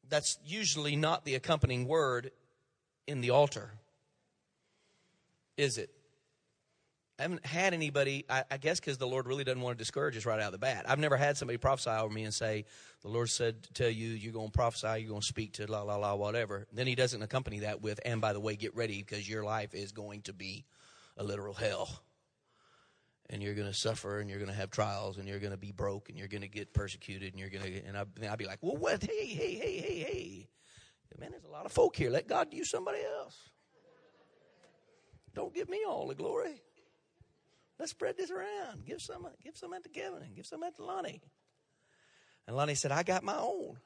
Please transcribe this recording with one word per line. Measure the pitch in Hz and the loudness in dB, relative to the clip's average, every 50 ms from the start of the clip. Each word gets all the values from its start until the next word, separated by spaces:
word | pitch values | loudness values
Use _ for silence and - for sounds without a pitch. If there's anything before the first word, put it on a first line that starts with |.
| _ 123 147 | _ 2 2
That's | 151 147 - - - - | 2 4 2 0 0 -4
usually | 147 170 - 320 269 143 151 147 147 147 | -6 -4 0 2 2 2 2 2 2 4
not | 147 151 156 170 - - | 4 4 4 4 2 2
the | 147 131 | 0 0
accompanying | 131 - - 165 147 - - 127 123 123 123 | 0 4 4 6 6 6 4 4 2 2 4
word | 156 165 151 135 127 120 123 131 - _ _ _ _ _ _ _ _ _ _ _ _ _ _ - | 6 6 6 6 4 2 0 -4 -12 _ _ _ _ _ _ _ _ _ _ _ _ _ _ -4
in | 147 135 | -2 0
the | 120 120 | 4 8
altar, | 120 139 147 143 - 110 101 107 104 - _ _ _ _ _ _ _ _ _ _ _ _ _ _ _ _ _ _ _ _ _ _ _ _ _ _ _ _ _ _ _ _ _ _ _ | 10 10 10 8 6 -4 -8 -10 -14 -18 _ _ _ _ _ _ _ _ _ _ _ _ _ _ _ _ _ _ _ _ _ _ _ _ _ _ _ _ _ _ _ _ _ _ _
is | - 147 135 120 | 2 2 2 2
it? | 110 101 - - - _ _ _ _ _ _ _ _ _ _ _ _ _ _ _ _ _ _ _ _ _ _ _ - | 0 -4 -8 -10 -20 _ _ _ _ _ _ _ _ _ _ _ _ _ _ _ _ _ _ _ _ _ _ _ -4
I | 139 | -2
haven't | 170 180 160 - | -2 -2 -2 -4
had | 131 143 165 185 196 180 | -4 0 4 4 4 4
anybody, | 165 156 147 139 143 139 139 139 139 139 - | 4 0 2 4 4 4 4 2 -2 -2 0
I, | 127 131 127 - | 0 0 2 0
I | 135 139 | -4 0
guess | 135 156 175 175 | 2 2 2 2
'cause | - - 139 | 0 -2 -2
the | 127 131 127 | 0 0 0
Lord | 127 131 127 | 2 0 2
really | 123 131 143 139 | 0 0 0 2
doesn't | 127 127 127 | 0 0 0
want | 123 123 123 | 0 -2 -2
to | 117 113 | -2 -4
discourage | 110 - 139 123 - 120 | -4 0 2 0 2 0
us | 110 104 | 0 0
right | 120 110 107 | 2 2 2
out | 107 | 2
of | 104 92 | 0 -2
the | 95 | 0
bat. | 110 131 127 101 - - | 0 0 0 0 2 2
I've | 131 143 | 4 4
never | 147 151 139 | 6 6 6
had | 131 143 143 143 | 6 6 4 4
somebody | 143 139 120 120 120 | 2 0 -2 -2 2
prophesy | - 135 135 131 - 120 | 4 4 4 4 2 0
over | 113 110 110 110 107 | 2 2 2 0 0
me | 110 110 | -2 -2
and | 107 107 | -2 -2
say, | - 117 113 107 107 104 - - - - - - _ _ | 0 0 2 0 0 -2 -6 -14 -20 -20 -20 -20 _ _
"The | 104 | -2
Lord | 110 117 120 117 | 2 2 2 2
said | - - 123 117 113 110 - | 2 2 2 2 0 -2 -10
to | - - | -14 -2
tell | - 127 117 | 2 2 4
you, | 113 110 113 113 | 4 2 -2 -2
you're | 113 110 104 113 113 | -2 -4 -6 -6 -6
gonna | 113 110 110 104 | -4 -6 0 4
prophesy, | - 123 117 117 - - 107 110 110 | 4 4 4 4 2 0 0 0 0
you're | 110 110 | -2 -4
gonna | 107 104 101 | -4 -2 -2
speak | - - - 110 101 - | -2 -2 -2 -4 -6 -4
to | - 104 104 | -8 -4 -2
la, | 107 104 104 | -2 -2 0
la, | 104 104 | 0 0
la, | 101 104 101 101 | 2 2 2 2
whatever." | 101 101 104 107 120 117 101 101 98 104 - | 2 2 2 2 2 0 0 -2 -6 -6 -8
Then | - 110 127 | -4 -2 0
he | 131 127 | 2 4
doesn't | 120 127 123 120 110 | 6 4 4 4 0
accompany | 107 107 - 131 131 - 107 104 | -4 -2 -2 -2 -2 0 -4 -2
that | 104 104 104 95 | -2 -2 -2 -2
with, | 101 107 107 - - | -2 -4 -4 -2 -2
"And | 123 117 110 | 0 2 2
by | 110 110 101 | 4 2 2
the | 101 | 2
way, | 104 110 107 | 0 0 -2
get | 101 107 110 - | 0 -4 -4 -2
ready | 117 117 110 101 98 101 | 0 -2 0 -2 -4 -6
'cause | - - 104 101 95 | -6 -6 -6 -4 -4
your | 110 110 104 | -4 -2 -2
life | 104 107 110 104 101 - | 0 0 0 -2 -2 -6
is | 92 101 98 | -6 -8 -6
going | 98 - 104 104 101 104 104 | -8 -8 -8 -8 -8 -10 -10
to | - 98 | -10 -10
be | 92 98 95 95 98 - _ _ - - - - - - - _ | -8 -8 -10 -10 -10 -12 _ _ -20 -20 -20 -20 -20 -20 -20 _
a | - 104 | -4 -2
literal | 101 101 101 98 104 98 | -2 -2 -2 -4 -6 -4
hell. | - 113 107 98 92 95 - - - _ _ _ _ _ _ _ _ _ _ _ _ _ _ _ _ _ _ _ _ _ _ _ _ _ - | 0 0 0 0 0 -2 -4 -6 -12 _ _ _ _ _ _ _ _ _ _ _ _ _ _ _ _ _ _ _ _ _ _ _ _ _ -10
And | - 104 101 | -6 -4 -4
you're | 101 104 | -2 -2
gonna | 104 104 101 95 | -2 -2 -2 -2
suffer, | - - 110 113 - - 101 101 104 | 0 0 0 0 -2 -2 -4 -4 -2
and | 104 101 | -4 -4
you're | 98 101 | -6 -6
gonna | 104 98 98 | -6 -4 -4
have | 101 95 95 | -4 -4 -4
trials, | - - 104 104 101 98 104 98 95 | 0 0 2 2 2 -2 -4 -6 -6
and | 98 98 | -6 -8
you're | 98 98 101 | -6 -6 -4
gonna | 101 101 98 | -4 -4 -6
be | 92 98 101 98 | -6 -8 -10 -6
broke, | 90 107 101 98 101 - - | -2 -2 -2 -2 -4 -8 -10
and | 104 90 | -12 -10
you're | 95 98 | -10 -8
gonna | 104 104 101 | -8 -8 -8
get | 98 101 107 101 - - | -8 -8 -8 -8 0 0
persecuted, | - 104 95 95 - - - 98 95 98 95 92 | 0 0 0 -6 -10 -8 -10 -8 -6 -8 -8 -8
and | 95 | -8
you're | 95 98 | -10 -8
gonna," | 92 95 95 | -8 -6 -6
and | 95 92 98 - - 98 | -6 -6 -8 -8 -6 -6
I, | 101 101 101 90 | -6 -6 -6 -8
and | 101 113 | -8 -6
I'd | 104 104 113 | -6 -4 -4
be | 104 | -6
like, | 95 95 - - | -8 -8 -4 -4
"Well, | 170 269 | -4 -2
what? | - - - - 427 - | 0 2 2 2 2 0
Hey, | - 453 427 427 - | -2 -2 -2 -2 -4
hey, | - - 453 370 - | -2 -2 -2 -2 -2
hey, | - - 440 370 - | -2 -2 -2 -2 -2
hey, | - - 370 - | -4 -4 -4 -4
hey. | - 285 415 - - - 98 90 - - _ _ _ - - - - - _ _ _ _ - | -2 -4 -4 -4 -6 -8 -12 -14 -16 -18 _ _ _ -20 -20 -20 -20 -20 _ _ _ _ -16
Man, | - - - | -14 -12 -12
there's | 370 359 - | -12 -14 -16
a | 156 | -14
lot | 151 151 185 | -12 -10 -10
of | - - | -2 6
folk | - - - - | 6 6 6 6
here. | - 143 120 | 2 0 2
Let | 120 151 - | 2 2 2
God | - - - - 302 - | 2 2 2 2 2 -2
use | - 349 - | -6 -4 -2
somebody | - - 370 381 - - - | -2 -2 -2 -2 -2 -2 -2
else. | - 277 302 - - - - - - _ _ _ _ _ _ _ - - _ _ - _ _ _ _ _ _ _ _ _ _ - - _ _ _ _ _ _ _ _ - - _ - - | -2 -4 -4 -6 -10 -14 -20 -20 -20 _ _ _ _ _ _ _ -20 -20 _ _ -20 _ _ _ _ _ _ _ _ _ _ -20 -20 _ _ _ _ _ _ _ _ -20 -20 _ -12 -6
Don't | - - 392 311 | -6 -6 -4 -4
give | 339 370 359 | -4 -4 -2
me | 359 415 440 403 | -2 -2 0 0
all | 285 190 147 | 0 -2 -2
the | 131 135 | -4 -4
glory. | 143 - - - 466 - 349 294 226 - _ _ _ _ _ _ _ _ _ _ _ - _ _ _ _ _ _ _ _ _ _ _ | -4 -2 0 0 0 -2 -2 -6 -10 -18 _ _ _ _ _ _ _ _ _ _ _ -20 _ _ _ _ _ _ _ _ _ _ _
Let's | 311 320 - | -8 -8 -4
spread | _ - - 370 - | _ -2 -2 0 -2
this | 381 311 | -4 -4
around. | 359 381 370 415 415 403 370 277 220 - - | -2 -6 -4 -4 -6 -6 -6 -8 -10 -12 -10
Give | - - 339 | -10 -10 -10
some, | - - 427 359 349 349 262 _ _ | -8 -10 -10 -10 -12 -14 -14 _ _
give | 269 320 | -18 -16
some | - - 339 359 | -14 -12 -10 -10
out | 370 349 | -10 -12
to | 359 | -12
Kevin | 311 370 - - 359 330 - | -10 -8 -8 -8 -8 -10 -12
and | - 98 | -14 -14
give | - 196 | -14 -14
some | - - 320 330 | -12 -10 -6 -6
out | 349 330 | -6 -8
to | - 320 | -8 -8
Lonnie." | 339 370 381 349 - 143 - - - _ _ _ _ _ _ _ _ _ _ _ _ _ _ _ _ _ _ _ _ _ _ _ | -6 -4 -4 -4 -6 -8 -12 -20 -20 _ _ _ _ _ _ _ _ _ _ _ _ _ _ _ _ _ _ _ _ _ _ _
And | - 113 | -6 0
Lonnie | 131 147 151 147 | 2 2 2 2
said, | 139 - 147 135 | 0 2 2 2
"I | 156 175 | 2 4
got | 180 185 185 - | 4 2 2 2
my | 196 202 311 | 0 0 0
own. | - - 415 370 - - - 127 _ | 0 0 -2 -2 -4 -6 -10 -14 _